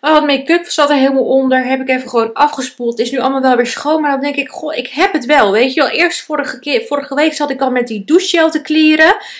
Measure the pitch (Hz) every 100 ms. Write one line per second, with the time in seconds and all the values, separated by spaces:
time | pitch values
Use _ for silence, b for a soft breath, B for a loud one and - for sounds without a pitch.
0 | 294 302 285 269 269 339 339 - 285 285
1 | 269 269 262 269 262 254 254 262 262 262
2 | - 240 226 226 285 277 254 - 233 233
3 | 247 269 269 269 262 247 240 - 285 311
4 | 294 269 285 285 277 - 311 - 247 277
5 | 403 330 240 294 202 208 254 285 277 -
6 | 339 - - 294 269 233 294 247 - 285
7 | 277 277 311 302 285 262 262 254 240 214
8 | 190 339 370 339 320 320 - 311 311 311
9 | 320 440 B B